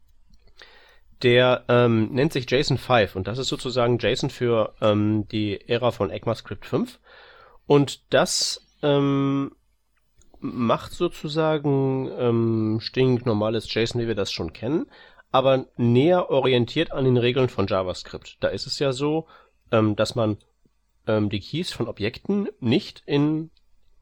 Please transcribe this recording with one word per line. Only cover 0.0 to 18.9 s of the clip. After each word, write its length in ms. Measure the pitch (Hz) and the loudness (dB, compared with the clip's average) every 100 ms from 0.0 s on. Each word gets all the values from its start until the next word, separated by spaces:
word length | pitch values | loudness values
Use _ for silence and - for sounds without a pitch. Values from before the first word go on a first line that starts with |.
| _ _ _ - - - - - - - - - | _ _ _ -20 -20 -20 -20 -20 -20 -20 -20 0
Der, 420 | 123 123 127 123 - | 4 6 6 2 2
ähm, 460 | 120 120 113 107 | 4 4 4 2
nennt 200 | 120 160 | 0 0
sich 160 | 143 120 | -2 0
json 300 | 127 147 127 | 0 2 0
five 360 | - 120 98 95 | 2 2 2 -2
und 120 | 92 | -6
das 100 | 127 | -6
ist 100 | 127 | -6
sozusagen 520 | 143 131 120 120 120 | -6 -4 -2 0 2
json 320 | 110 123 139 | 0 -2 -4
für, 420 | - 120 113 104 - | -2 0 0 0 0
ähm, 460 | 113 104 104 107 101 | 2 2 2 0 -2
die 420 | 110 104 98 - | -4 -4 -4 -4
Ära 220 | 117 120 | 0 0
von 180 | - 98 | 0 -4
ecmascript 560 | 104 117 107 - 98 - | -4 -4 -6 -8 -14 -6
fünf. 340 | 127 247 - _ - - - - - - | -4 -4 -10 _ -20 -20 -20 -20 -10 2
Und 440 | 143 139 - - | 2 2 -4 -2
das, 540 | 131 180 - - - _ _ | 0 2 0 -4 -6 _ _
ähm, 720 | 147 143 139 139 139 139 139 - _ _ _ _ _ _ _ - | 0 2 2 0 0 -2 -4 -10 _ _ _ _ _ _ _ -14
macht 540 | - 127 117 131 - | -10 -2 -2 -2 -4
sozusagen, 1160 | - 175 - 156 156 156 156 143 139 135 131 135 - | -4 -4 -4 -6 -2 0 0 0 0 0 -2 -4 -2
ähm, 640 | 120 117 117 113 110 110 | 0 2 2 0 0 -2
stinknormales 920 | - - 131 123 123 104 107 113 - | -2 0 2 2 0 0 0 -2 -4
json, 300 | 110 113 120 | -2 -2 -2
wie 60 | 117 | -4
wir 80 | 101 | -4
das 160 | 101 | -4
schon 220 | - 85 | -6 -8
kennen, 340 | - 113 165 285 - - - _ | -8 -4 -2 -4 -14 -20 -20 _
aber 360 | 135 131 131 - - | 2 4 2 -2 -2
näher 540 | 120 120 160 180 - | 2 4 4 2 2
orientiert 600 | 139 123 123 120 147 165 | 2 4 2 2 -2 -4
an 140 | 156 131 | 0 2
den 120 | 123 | 2
Regeln 320 | 120 123 127 | 2 2 0
von 180 | - 98 | 0 -2
JavaScript. 720 | 95 92 85 - - - - | -2 -2 -6 -10 -16 -16 -6
Da 80 | - | -4
ist 180 | 98 135 | -4 -8
es 140 | - | -4
ja 120 | 139 | -2